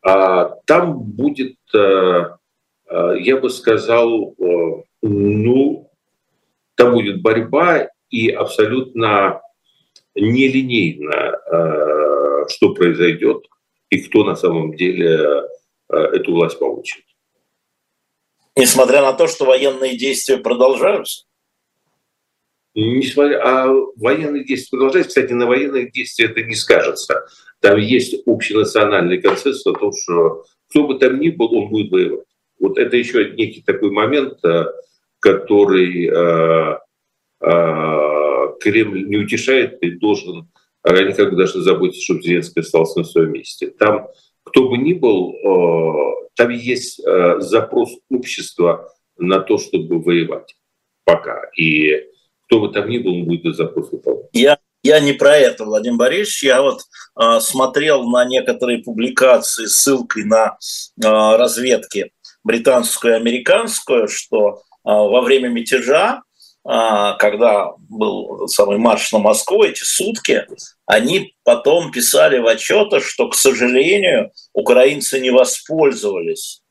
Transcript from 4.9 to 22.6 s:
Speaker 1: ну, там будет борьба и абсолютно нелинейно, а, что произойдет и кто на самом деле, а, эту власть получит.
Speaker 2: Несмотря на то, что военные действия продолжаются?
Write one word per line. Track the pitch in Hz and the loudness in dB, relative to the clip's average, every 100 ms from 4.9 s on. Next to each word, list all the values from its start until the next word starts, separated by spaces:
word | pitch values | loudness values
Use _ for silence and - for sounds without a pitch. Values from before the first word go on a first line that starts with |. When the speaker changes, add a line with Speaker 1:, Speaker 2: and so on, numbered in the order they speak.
| _ | _
Speaker 1:
ну, | 110 101 101 107 113 131 143 - _ _ _ _ _ _ _ _ _ | -4 0 0 0 2 2 2 -2 _ _ _ _ _ _ _ _ _
там | - 123 | 2 4
будет | 120 101 92 | 4 -2 -2
борьба | 104 113 107 139 175 156 - _ _ | 0 0 0 0 2 0 -2 _ _
и | 117 113 | -2 -2
абсолютно | - 101 - 107 131 127 117 110 101 98 - - _ _ _ _ _ _ | -2 -4 0 0 0 -4 -4 0 2 0 -2 -14 _ _ _ _ _ _
нелинейно, | - 107 123 135 131 131 117 85 - 76 | -2 0 2 2 0 -2 -2 -2 -4 -6
а, | 73 - - - 82 82 76 76 76 73 71 73 71 71 | -4 -4 -8 -4 -2 0 -2 -2 0 0 0 0 -2 -4
что | - 101 | 0 0
произойдет | - 90 82 87 80 - - _ _ _ _ _ | 2 0 2 0 2 -2 -2 _ _ _ _ _
и | 95 | -6
кто | - 113 | 0 0
на | 98 | 2
самом | 87 113 80 78 | -2 -2 -2 -6
деле, | 78 92 90 85 80 76 71 71 - _ _ _ | -2 -2 0 0 2 0 -2 -4 -16 _ _ _
а, | 78 | -2
эту | 78 - - | 0 -2 -2
власть | 85 80 - | 0 -2 -2
получит. | 69 - - - _ _ _ _ _ _ _ _ _ _ _ _ _ _ _ 139 | -6 -6 -12 -16 _ _ _ _ _ _ _ _ _ _ _ _ _ _ _ 2
Speaker 2:
Несмотря | 123 135 127 139 | 2 4 6 6
на | 135 | 4
то, | 131 165 | 2 0
что | - | 0
военные | 135 131 139 131 131 123 | 2 2 2 -2 -6 -4
действия | 135 127 - - | -4 -4 -2 -2
продолжаются? | - 120 131 - 196 208 - - _ _ _ _ _ _ _ _ _ _ _ _ _ _ | 0 2 2 2 0 0 -6 -16 _ _ _ _ _ _ _ _ _ _ _ _ _ _